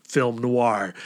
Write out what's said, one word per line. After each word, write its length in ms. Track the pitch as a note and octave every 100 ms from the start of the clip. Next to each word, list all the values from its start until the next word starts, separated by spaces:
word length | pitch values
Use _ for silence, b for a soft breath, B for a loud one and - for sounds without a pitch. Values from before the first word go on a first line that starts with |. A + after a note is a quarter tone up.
film 360 | _ - B2 A2+
noir. 560 | B2 B2 A#2+ G#2 G2 -